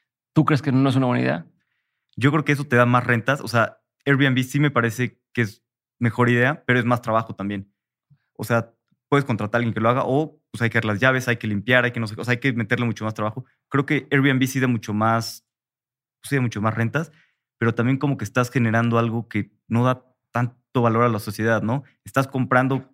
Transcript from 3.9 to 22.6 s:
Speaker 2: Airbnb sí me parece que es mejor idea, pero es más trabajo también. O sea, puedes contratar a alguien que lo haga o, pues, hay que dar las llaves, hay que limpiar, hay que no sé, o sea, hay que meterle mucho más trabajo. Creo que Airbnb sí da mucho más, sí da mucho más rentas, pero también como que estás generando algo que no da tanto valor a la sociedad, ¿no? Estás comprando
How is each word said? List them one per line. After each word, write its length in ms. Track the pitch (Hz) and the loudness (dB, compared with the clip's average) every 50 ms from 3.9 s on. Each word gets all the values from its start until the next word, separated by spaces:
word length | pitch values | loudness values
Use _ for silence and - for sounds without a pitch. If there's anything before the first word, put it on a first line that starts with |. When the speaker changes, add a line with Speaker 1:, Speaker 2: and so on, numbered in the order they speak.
| _ _ - | _ _ -2
Speaker 2:
Airbnb 360 | 143 139 131 143 135 127 127 123 | 0 2 4 4 2 2 0 -2
sí 160 | - - 143 | -2 0 0
me 120 | 151 143 | 0 2
parece 480 | - 123 117 117 104 117 123 107 - _ _ _ - | 2 0 0 0 -2 -4 -6 -6 -8 _ _ _ -4
que 80 | 123 | -2
es 220 | 117 98 - - _ _ _ _ _ _ _ - | -2 -2 -4 -10 _ _ _ _ _ _ _ -4
mejor 300 | 120 117 107 - 120 120 | -2 -2 0 2 2 2
idea, 340 | 123 120 123 135 156 - - | 4 4 2 2 0 -2 -2
pero 140 | - 123 123 | 0 0 2
es 60 | 110 | 2
más 160 | 120 123 113 | 2 0 0
trabajo 340 | - 113 110 113 110 - 104 | 0 0 0 0 -2 -2 -6
también. 360 | - 98 101 101 98 98 - _ _ _ _ _ _ _ _ _ _ _ _ _ - | -8 -6 -6 -6 -6 -8 -12 _ _ _ _ _ _ _ _ _ _ _ _ _ -10
O 60 | 123 | -4
sea, 280 | - 120 117 110 - _ _ _ _ _ _ _ - | -2 0 -2 -2 -4 _ _ _ _ _ _ _ 0
puedes 160 | 147 143 135 | 0 0 2
contratar 320 | - 117 95 110 104 - 120 | 0 -2 -4 -2 -2 -2 -2
a 20 | |
alguien 140 | 120 113 104 | -2 -2 -2
que 60 | 110 | 0
lo 100 | 110 113 | 0 2
haga 140 | 123 131 - | 2 0 0
o, 340 | 117 131 147 160 151 - _ _ _ | -2 0 -2 -2 -4 -8 _ _ _
pues, 100 | - - | -8 -4
hay 80 | 117 117 | -2 -2
que 80 | 113 117 | 0 0
dar 80 | 110 | 0
las 140 | 110 104 92 | 0 0 0
llaves, 280 | 127 131 131 127 123 123 | 2 2 2 2 0 -2
hay 100 | 117 - | -4 -2
que 100 | - 110 | -4 -4
limpiar, 360 | 104 101 98 120 127 127 120 | -4 -4 0 2 2 2 2
hay 60 | 123 | 0
que 80 | 120 120 | -2 -4
no 80 | 113 101 | -6 -8
sé, 80 | 104 - | -8 -6
o 60 | 104 | -4
sea, 80 | 117 123 | -2 -2
hay 60 | 120 | -2
que 140 | - 139 - | -2 -2 -2
meterle 320 | 117 110 - 123 117 120 | -2 -2 -2 -2 -2 0
mucho 200 | 117 104 - 107 | -2 -4 -4 -6
más 80 | 110 107 | -6 -4
trabajo. 320 | - 107 107 - - - _ _ _ _ _ | -4 -4 -6 -6 -8 -12 _ _ _ _ _
Creo 160 | - 139 143 | -2 -2 0
que 220 | - 156 135 - - | 0 -2 -4 -2 0
Airbnb 340 | 143 139 135 143 131 127 131 127 | 0 2 2 2 2 2 0 0
sí 120 | - 131 | 0 0
da 80 | 131 127 | 0 0
mucho 260 | 120 107 - - 104 | 0 -2 -4 -4 -2
más, 520 | 104 110 113 113 113 113 - - - _ _ _ _ _ _ _ _ _ _ _ _ _ _ _ _ - | 0 0 2 0 0 -2 -6 -10 -16 _ _ _ _ _ _ _ _ _ _ _ _ _ _ _ _ -8
sí 120 | - 143 | -4 -2
da 60 | 135 | -2
mucho 200 | 123 117 - 107 | -2 -2 -2 -2
más 120 | 104 110 107 | -2 -2 0
rentas, 380 | 117 113 113 110 143 170 - - _ _ _ _ _ _ _ _ - | 0 -2 -2 -2 -4 -4 -6 -10 _ _ _ _ _ _ _ _ -2
pero 180 | 117 117 110 | -2 0 0
también 220 | - 117 127 135 135 | 0 0 0 0 0
como 200 | - 143 135 - | 0 -2 -2 -4
que 60 | 113 | -6
estás 260 | 101 - 127 123 120 | -4 -2 -2 -2 0
generando 480 | - 127 117 113 110 113 117 117 117 117 | 0 0 0 2 2 0 0 2 2 0
algo 300 | 117 113 110 117 113 - | 0 0 -2 -4 -6 -6
que 240 | - 104 101 - _ _ _ - | -4 -6 -6 -6 _ _ _ -2
no 160 | 110 117 123 | 0 2 2
da 200 | 127 127 127 - _ _ _ _ _ | 2 0 -2 -6 _ _ _ _ _
tanto 500 | - 117 123 120 - _ _ _ - 131 | -4 -4 -4 -4 -6 _ _ _ -2 0
valor 220 | 120 117 110 113 120 | 2 2 4 4 2
a 60 | 120 | 2
la 100 | 113 104 | 0 -2
sociedad, 420 | - 110 98 - 107 113 113 107 | -4 -6 -6 -2 0 0 2 0
¿no? 220 | - 110 123 143 - - _ _ - | 0 -2 -4 -4 -6 -10 _ _ -18
Estás 240 | - - 135 131 135 | -6 -2 -2 -2 0
comprando 600 | - 131 123 - 131 127 | -2 -4 -2 2 2 2